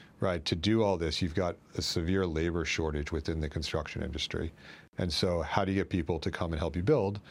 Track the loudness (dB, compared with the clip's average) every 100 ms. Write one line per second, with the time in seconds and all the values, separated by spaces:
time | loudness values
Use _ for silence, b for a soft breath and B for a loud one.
0 | B -4 -2 0 0 0 4 4 4 2
1 | 0 0 0 0 0 -2 -8 -4 -2 0
2 | 2 2 2 2 0 0 0 0 0 -2
3 | -2 -4 -2 -2 -2 -4 -2 -2 -4 -6
4 | -6 -4 -4 -4 -6 B B B B -4
5 | -2 0 2 2 0 0 2 0 0 0
6 | 0 -2 -2 -2 -2 0 -2 0 2 4
7 | 2 -2 B